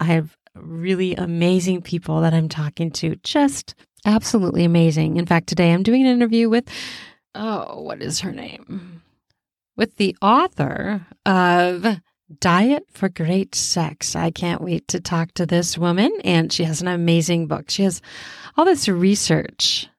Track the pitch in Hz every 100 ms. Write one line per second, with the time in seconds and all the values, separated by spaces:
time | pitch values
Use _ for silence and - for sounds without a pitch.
0 | 165 165 156 _ _ - 160 165 175 185
1 | 185 180 180 170 175 185 175 180 - 175
2 | - 160 165 165 160 156 151 - 165 -
3 | 165 - - 302 285 - - - _ _
4 | 214 214 - 220 185 - 170 170 165 151
5 | 156 165 170 165 180 - 170 170 202 254
6 | 262 247 233 226 233 226 - - - -
7 | - _ _ - 220 196 - - 156 -
8 | 147 - 185 - - - - 190 180 170
9 | _ _ _ _ _ _ _ - 220 -
10 | 196 - 196 254 359 - 139 - 185 202
11 | 165 _ 196 185 180 175 180 180 214 185
12 | _ _ _ 156 180 180 233 294 - -
13 | 190 180 160 185 190 - - 175 156 151
14 | - 165 165 - 175 - 180 165 - 180
15 | - 170 165 - 170 175 175 - 175 180
16 | 254 427 190 170 165 - 165 156 180 175
17 | 170 165 160 170 156 165 - - 196 180
18 | - - - - - - 349 339 - 175
19 | 185 208 - 156 - - - - -